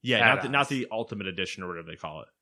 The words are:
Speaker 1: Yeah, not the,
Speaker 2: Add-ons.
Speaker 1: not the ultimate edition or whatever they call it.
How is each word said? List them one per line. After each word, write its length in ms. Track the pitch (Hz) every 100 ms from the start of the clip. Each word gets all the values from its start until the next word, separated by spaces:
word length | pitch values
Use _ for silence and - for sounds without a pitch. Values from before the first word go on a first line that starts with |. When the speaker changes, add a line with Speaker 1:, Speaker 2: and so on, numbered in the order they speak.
Speaker 1:
Yeah, 180 | 123 117
not 60 | 117 131
the, 40 |
Speaker 2:
Add-ons. 100 | 104
Speaker 1:
not 180 | 139 135
the 180 | 135 120
ultimate 360 | 110 113 104 95
edition 360 | 90 92 -
or 40 | 90
whatever 180 | 85 82
they 80 | 80
call 260 | 80 76
it. 60 | - _